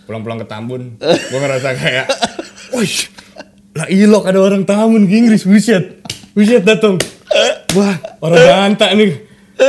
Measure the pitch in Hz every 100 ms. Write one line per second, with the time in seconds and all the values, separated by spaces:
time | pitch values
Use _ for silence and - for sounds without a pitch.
0 | - 110 110 113 110 107 117 127 127 113
1 | 147 185 - 131 143 131 135 131 151 127
2 | 131 277 226 - - - - 247 196 -
3 | - - - - - _ _ 151 160 190
4 | 208 208 170 190 196 196 190 202 226 226
5 | 190 220 233 220 185 208 220 190 - -
6 | - - - 202 208 240 185 214 214 185
7 | - - - - - - - 175 202 180
8 | - - 156 170 175 185 202 214 202 208
9 | 208 135 - _ _ -